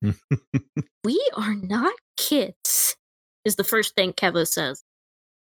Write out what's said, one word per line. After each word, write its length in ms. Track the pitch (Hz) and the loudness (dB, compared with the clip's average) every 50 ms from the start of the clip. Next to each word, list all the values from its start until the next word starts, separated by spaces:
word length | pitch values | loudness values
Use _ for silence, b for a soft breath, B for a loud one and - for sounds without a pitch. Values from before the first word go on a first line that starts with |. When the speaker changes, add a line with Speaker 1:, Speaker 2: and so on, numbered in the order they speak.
Speaker 1:
<laughs> 1000 | - 104 104 - _ _ 139 - - _ - 123 - _ _ 160 - - _ _ - | -2 -2 -2 -2 _ _ -2 -2 -2 _ -4 -4 -4 _ _ -8 -8 -8 _ _ -2
Speaker 2:
"We 160 | 214 277 392 571 539 - | 0 0 2 0 0 -2
are 200 | - 214 214 214 | -2 -2 -2 -4
not 380 | 208 190 185 202 233 247 359 480 - _ _ _ | -4 -4 -2 -2 0 0 -2 -2 -4 _ _ _
kids," 800 | - - - 302 285 202 - - _ - - - - - - - - _ _ _ _ _ _ _ _ - | -6 -2 0 2 2 0 -2 -6 _ -4 -2 0 2 2 0 -2 -4 _ _ _ _ _ _ _ _ -4
is 100 | 214 202 | -2 -2
the 80 | - 196 | 0 0
first 320 | - 226 220 208 - - | 0 0 0 0 0 0
thing 180 | - 185 185 180 | 0 0 0 0
Keva 340 | - - 180 165 170 160 | 0 0 2 2 2 0
says. 360 | - - 170 160 131 139 - - _ _ _ _ _ _ _ _ _ _ _ | 0 0 -2 -2 -4 -6 -10 -14 _ _ _ _ _ _ _ _ _ _ _